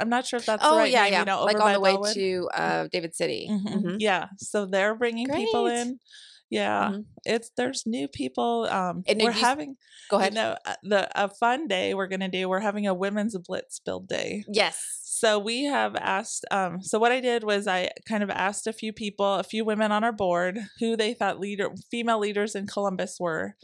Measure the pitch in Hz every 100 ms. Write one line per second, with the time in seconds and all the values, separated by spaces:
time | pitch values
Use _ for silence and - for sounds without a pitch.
0 | 214 240 254 240 - 214 302 220 220 247
1 | 202 185 165 190 202 214 214 202 196 196
2 | 208 208 190 185 175 - 165 165 160 180
3 | 165 - 165 113 - 208 202 208 175 202
4 | 214 180 175 196 - 214 190 190 202 220
5 | 240 233 254 294 453 440 - 240 240 254
6 | _ - - - - 214 202 208 196 196
7 | 214 - - 233 233 - 254 262 220 240
8 | 277 - 254 - 233 233 226 196 180 170
9 | 185 214 220 214 233 285 294 269 _ -
10 | - 196 196 214 220 - - - 190 202
11 | - - 196 - 240 254 311 185 196 196
12 | 190 190 190 185 185 185 214 208 208 180
13 | 196 208 208 196 175 185 - - - 185
14 | 185 - - 202 208 208 175 - - -
15 | - - 226 214 202 240 285 254 214 208
16 | - 190 - - - 196 185 175 190 214
17 | 233 254 247 240 214 202 202 185 180 -
18 | - 220 202 - 190 208 220 220 220 214
19 | 208 202 196 190 - 220 220 208 214 208
20 | 226 214 185 175 180 202 202 - 226 226
21 | 214 240 196 - 202 202 202 190 - 233
22 | 233 226 208 202 208 208 202 - 202 185
23 | 180 - 175 160 196 -